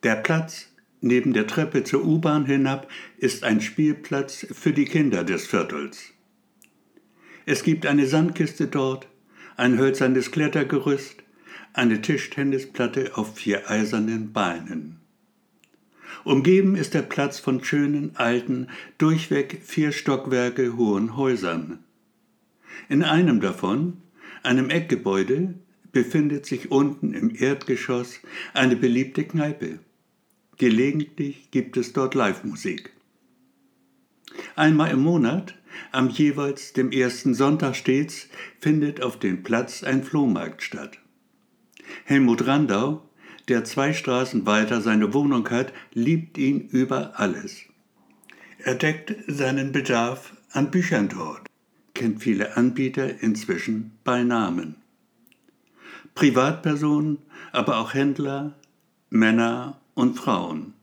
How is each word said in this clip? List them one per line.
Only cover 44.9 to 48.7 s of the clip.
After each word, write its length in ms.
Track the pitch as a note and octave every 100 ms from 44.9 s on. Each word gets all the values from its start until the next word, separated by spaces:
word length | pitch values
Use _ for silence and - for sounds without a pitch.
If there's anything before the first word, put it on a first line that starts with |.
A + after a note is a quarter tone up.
| G#2+ G#2+
Wohnung 360 | C3+ C#3+ C3 G#2+
hat, 220 | A#2+ C3 - -
liebt 440 | - A#2 E3 E3 -
ihn 300 | C3+ C#3+ -
über 540 | B2+ C3 C3 A2 -
alles. 400 | G#2 F2 F#2 - - _ _ _ _ _ _ - - -
Er 180 | -